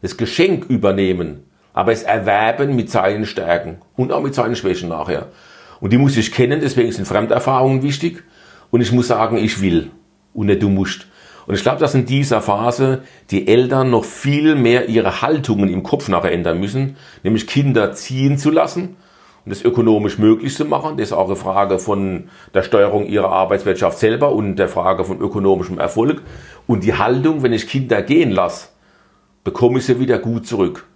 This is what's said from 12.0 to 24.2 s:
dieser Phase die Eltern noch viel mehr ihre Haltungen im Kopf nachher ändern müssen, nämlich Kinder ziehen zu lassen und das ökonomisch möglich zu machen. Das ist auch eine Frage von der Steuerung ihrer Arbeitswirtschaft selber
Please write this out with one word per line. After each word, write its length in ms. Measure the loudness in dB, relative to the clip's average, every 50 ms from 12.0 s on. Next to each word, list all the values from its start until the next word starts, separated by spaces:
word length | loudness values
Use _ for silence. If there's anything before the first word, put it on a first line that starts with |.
| 0
dieser 360 | 2 0 0 0 2 0 0 0
Phase 600 | 0 -2 0 0 -2 0 0 0 0 0 -2 -6 -14 -20 -20 _ _ -2
die 160 | -2 2 4
Eltern 420 | 4 4 4 2 2 2 2 2
noch 140 | 2 0 0
viel 500 | -2 -12 -6 -2 -2 0 2 2 2 4
mehr 340 | 4 4 4 4 4 2 2
ihre 320 | 0 2 2 2 -2 -2
Haltungen 480 | -2 0 0 0 0 -2 0 2 2 0
im 140 | 0 -2 -2
Kopf 260 | -2 -4 -4 -2 0
nachher 220 | 0 0 0 0
ändern 300 | -2 0 -2 -2 -2 -2
müssen, 360 | -4 -4 -4 -4 -4 -4 -6 -12 -20 -20 -20 -8 _
nämlich 240 | 0 0 0 -2 -2
Kinder 440 | 0 0 2 2 2 2 2 0 -2
ziehen 460 | -6 -12 -10 -6 0 0 0 0 2
zu 120 | 0 2
lassen 440 | 4 4 2 2 -2 -6 -8 -8 -10 -16 _ _ _ _ _ _ _ _ _
und 60 | -12
das 140 | -12 0 0
ökonomisch 540 | 0 2 4 4 4 4 4 2 -2 -2 2
möglich 360 | 4 4 4 4 2 -6 -4
zu 100 | -4 -2
machen. 340 | -2 -2 -2 -2 -4 -4 -4
Das 100 | -4 -2
ist 40 | 0
auch 140 | -2 0
eine 80 | 0 -2
Frage 460 | -6 -4 -4 0 0 0 0 0 -2
von 480 | 0 -2 -2 -2 -2 -4 -4 -6 -10 -12 -20 -20 -20 -4 _
der 80 | -2 -2
Steuerung 440 | 2 4 4 4 4 2 0 -2
ihrer 260 | 0 -2 0 0 2 2
Arbeitswirtschaft 680 | 2 2 2 0 -2 0 -2 -2 2 0 -2 0 2
selber 340 | 2 2 2 2